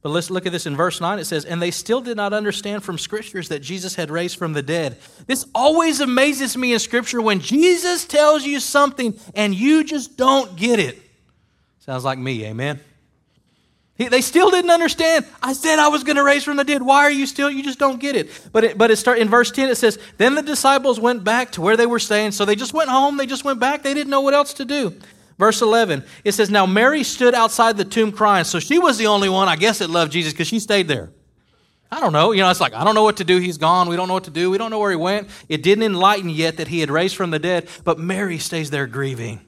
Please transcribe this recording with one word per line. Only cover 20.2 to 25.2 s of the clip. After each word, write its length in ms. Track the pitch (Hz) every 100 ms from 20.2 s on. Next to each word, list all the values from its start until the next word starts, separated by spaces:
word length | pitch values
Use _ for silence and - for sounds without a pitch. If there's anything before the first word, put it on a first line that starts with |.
| 233 285
the 80 |
disciples 560 | 294 294 269 277 262 226
went 240 | 233 247
back 300 | 190 233 247
to 80 | -
where 140 | 170 226
they 120 | 233
were 120 | 233
staying." 340 | - 208 214
So 120 | 202 202
they 100 | 214
just 180 | 247
went 180 | 302 302
home. 260 | 262 277 285
They 80 | 262
just 180 | 269
went 160 | 277 262
back. 220 | 254 294
They 140 | 277 285
didn't 160 | 277
know 100 | 277
what 140 | 277 285
else 180 | 285
to 120 | - 254
do. 280 | 285 226 - - _